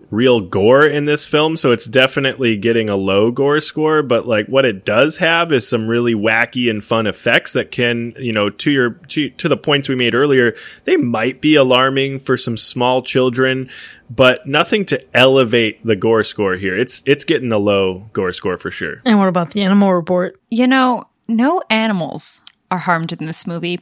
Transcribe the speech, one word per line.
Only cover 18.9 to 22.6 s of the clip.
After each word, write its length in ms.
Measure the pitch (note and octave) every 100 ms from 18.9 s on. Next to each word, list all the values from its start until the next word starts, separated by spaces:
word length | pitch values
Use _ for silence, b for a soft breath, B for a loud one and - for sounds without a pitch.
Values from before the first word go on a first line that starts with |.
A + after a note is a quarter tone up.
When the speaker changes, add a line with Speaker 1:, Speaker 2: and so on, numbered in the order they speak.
| -
Speaker 2:
And 140 | B3+ G#3
what 100 | F#3+
about 220 | F3 E3
the 120 | G#3
animal 300 | F#3+ G3+ G3
report? 460 | F3+ E3+ F3+ F#3 - _
Speaker 3:
You 200 | A#3 B3+
know, 400 | C4 B3+ A#3+ - _ -
no 340 | A3+ C4+ F#4 -
animals 680 | A3 A3 F#3+ D#3 D#3 - - - _